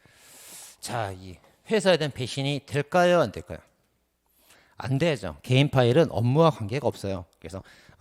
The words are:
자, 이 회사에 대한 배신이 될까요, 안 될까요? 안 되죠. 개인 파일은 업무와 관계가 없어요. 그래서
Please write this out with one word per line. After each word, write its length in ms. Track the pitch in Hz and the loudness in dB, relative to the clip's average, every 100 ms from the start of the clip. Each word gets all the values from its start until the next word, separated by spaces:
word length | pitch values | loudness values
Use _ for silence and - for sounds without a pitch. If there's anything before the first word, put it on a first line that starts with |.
| _ _ - - - - - - | _ _ -20 -20 -20 -20 -20 -16
자, 300 | - 123 98 | -8 -6 -6
이 260 | 92 95 90 _ _ - | -8 -14 -18 _ _ -2
회사에 280 | 220 190 160 | 0 2 2
대한 140 | 151 | 0
배신이 500 | - 123 - 139 143 - | -6 -8 -4 -4 -4 -4
될까요, 560 | 143 - 180 175 175 | -4 0 2 4 4
안 100 | 120 | 2
될까요? 280 | 85 - 80 - _ _ _ _ _ _ _ _ _ _ - | -4 -12 -14 -16 _ _ _ _ _ _ _ _ _ _ -10
안 220 | - 135 | -4 0
되죠. 400 | 170 135 90 73 | 0 -2 -6 -8
개인 260 | - 127 147 | 2 2 4
파일은 380 | 131 120 139 151 | 4 4 4 2
업무와 380 | 85 120 143 165 | 2 2 4 4
관계가 380 | - 101 139 120 | 2 -4 -4 -4
없어요. 380 | - 98 92 82 _ | -4 -6 -8 -10 _
그래서 240 | 80 95 - - - - | -14 -14 -16 -20 -20 -16